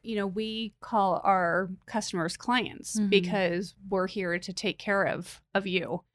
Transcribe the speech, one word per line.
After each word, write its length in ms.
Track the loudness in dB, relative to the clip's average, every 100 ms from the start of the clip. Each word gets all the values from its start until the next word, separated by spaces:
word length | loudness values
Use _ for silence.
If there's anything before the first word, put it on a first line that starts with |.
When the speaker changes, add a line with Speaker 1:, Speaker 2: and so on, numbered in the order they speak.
Speaker 1:
You 140 | -4 -2
know, 100 | -2
we 480 | -2 -4 -4 -6 _
call 400 | -2 2 4 4
our 460 | 4 4 4 0 -2 -6 -6
customers 500 | -4 -2 -2 -2 -4
clients 600 | 0 0 0 -8 -6 0
Speaker 2:
Mm-hmm. 100 | 4
Speaker 1:
because 640 | 4 4 0 2 0 -4 -10 -4
we're 200 | 0 0
here 300 | -2 -2 -2
to 140 | -4
take 260 | -4 -4 -4
care 260 | 0 2
of, 360 | 2 -2 -8 -16 _
of 120 | -2 0
you. 360 | -2 -2 -6 _